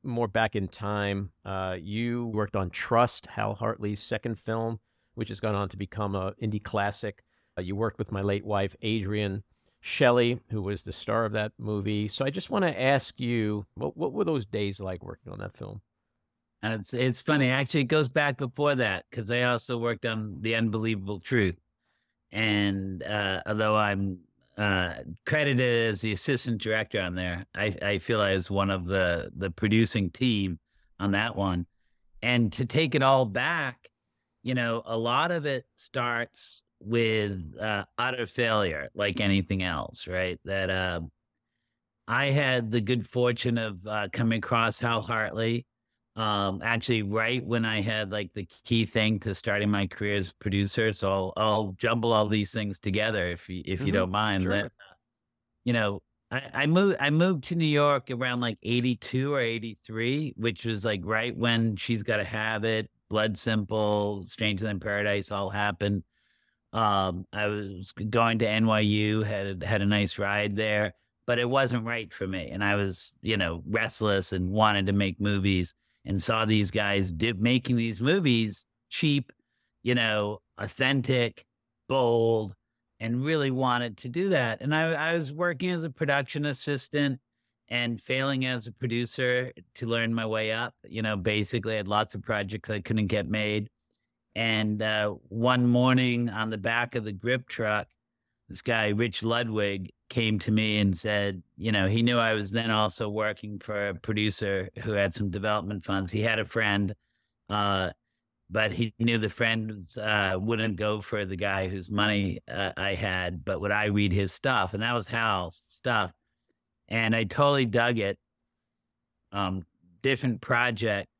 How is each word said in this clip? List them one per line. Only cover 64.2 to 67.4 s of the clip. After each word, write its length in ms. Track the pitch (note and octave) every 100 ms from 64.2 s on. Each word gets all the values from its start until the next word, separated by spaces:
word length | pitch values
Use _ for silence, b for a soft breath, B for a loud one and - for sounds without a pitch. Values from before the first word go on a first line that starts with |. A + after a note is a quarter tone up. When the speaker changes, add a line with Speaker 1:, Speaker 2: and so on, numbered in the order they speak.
Speaker 2:
Stranger 420 | E2+ - G#2+ G2 A2
Than 120 | G2
Paradise 540 | G#2 G2+ G#2 G2+ G2
all 180 | G2+ G2
happened. 540 | G2+ G#2 F2+ G2+ G2+ - _ _ _ _ _ _
Um, 540 | A2 G#2+ G2 F#2+ F2 F#2
I 160 | G#2